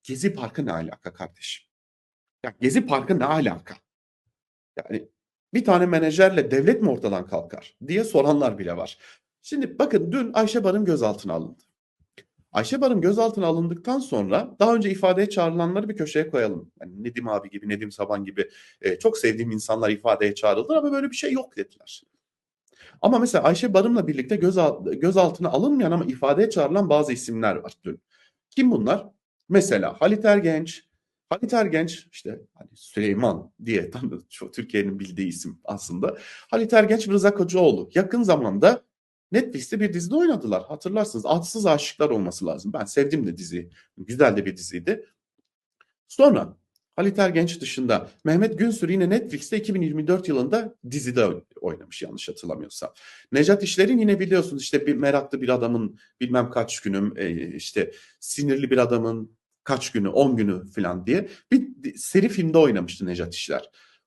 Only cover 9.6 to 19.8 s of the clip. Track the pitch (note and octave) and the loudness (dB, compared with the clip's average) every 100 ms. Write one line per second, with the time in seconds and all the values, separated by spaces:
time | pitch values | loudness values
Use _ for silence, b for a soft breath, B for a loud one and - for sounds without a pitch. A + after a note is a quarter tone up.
9.6 | C4 - C#4+ G3+ E3+ C4+ A#3 G#3+ G#3+ A#3 | -6 -2 2 2 0 -2 -2 0 0 2
10.6 | F#3+ G3+ G3 D3+ A2 G#2 F#2+ E2 E2 - | 0 0 0 2 0 -2 -6 -8 -8 -14
11.6 | _ _ _ _ _ - _ _ _ - | _ _ _ _ _ -20 _ _ _ -4
12.6 | A3 C4 C4 A3 E3+ G#3 A3+ G#3+ F3 E3 | -2 0 2 2 2 2 0 0 0 0
13.6 | E3+ E3+ - C4 C4 A#2+ G2 C#3 A3+ - | -2 -4 -4 -4 -2 -4 0 0 -2 0
14.6 | G#3+ A#3 G3+ F#3+ F#3+ F#3 G3+ G3+ E3+ E3+ | 2 4 0 0 2 2 0 0 0 0
15.6 | E3+ F#3+ G#3+ G#3 - - D#3+ C3+ A2 F2+ | -2 -2 -4 -6 -4 -2 0 0 0 -2
16.6 | - _ F2+ F#2+ A#2 A#2+ A#2+ G#2 G2 G2+ | -12 _ -20 -12 -10 -8 -4 -4 -6 -12
17.6 | G#2 G#2 G#2 G2+ G2+ G#2 G2 F#2+ F#2+ b | -8 -8 -8 -8 -6 -4 -6 -6 -6 b
18.6 | b b G2 F2+ A3+ A3 A#2 A2 A#2 G#2+ | b b -4 0 0 2 0 0 -4 -6
19.6 | G#2 A2+ | -4 -2